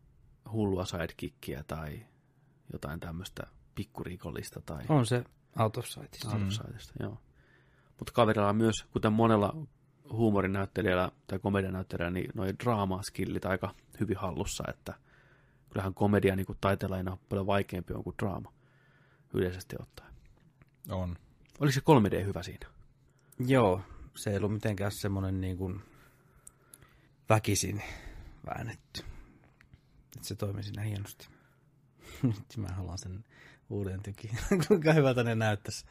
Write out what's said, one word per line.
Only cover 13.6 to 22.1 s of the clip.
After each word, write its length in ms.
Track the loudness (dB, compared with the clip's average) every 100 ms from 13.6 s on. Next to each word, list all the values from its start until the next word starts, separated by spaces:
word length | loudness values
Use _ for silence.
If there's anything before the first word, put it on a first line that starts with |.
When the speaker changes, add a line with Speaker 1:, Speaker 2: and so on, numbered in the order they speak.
| -2 -8 _ -4
Speaker 1:
hyvin 180 | -2 -2
hallussa, 460 | -4 -4 -4 -4 -6
että 240 | -8 -12 -14 _ _ _ _ _ _ _
kyllähän 240 | -4 -4
komedia 420 | 0 4 6 4 2
niinku 200 | -2 -2
taiteella 360 | 0 0 -2 -4 -4
on 60 | -8 -4
paljon 180 | -2 0
vaikeampi 460 | 0 0 -6 -6
on 100 | -8
kuin 120 | -8 -6
draama 320 | -4 -4 -10 -18 _ _ _ _ _ _ _
yleisesti 420 | -2 -2 -4 -10 -12
ottaen. 340 | -12 -18 -20 -20 -20 _ _ _ -20 _ -8
Speaker 3:
On. 260 | -4 -4 -6 -12 _ -20 0
Speaker 1:
Oliko 120 | 2
se 80 | 4
kolme 300 | 8 8 8